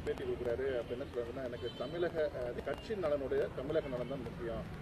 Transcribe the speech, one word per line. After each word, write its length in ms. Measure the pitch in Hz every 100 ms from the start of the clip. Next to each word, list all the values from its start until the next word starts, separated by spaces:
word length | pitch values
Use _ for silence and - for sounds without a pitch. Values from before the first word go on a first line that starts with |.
| 143
பேட்டி 180 | 143
கொடுக்கிறாரு. 420 | 131 120 123 117 135 123
அப்ப 100 | 113 123
என்ன 100 | 143
சொல்றாருன்னா, 320 | 123 117 127 127
"எனக்கு 180 | 120 123 -
தமிழக, 320 | 127 170 170 165 151 135
அஹ், 200 | 120 120 -
கட்சி 260 | 139 - 208
நலனுடைய 380 | 160 147 131 139 190 -
தமிழக 260 | 135 160 143
நலன் 180 | 123 120
தான் 120 | 135 117
முக்கியம். 380 | - 117 110 - -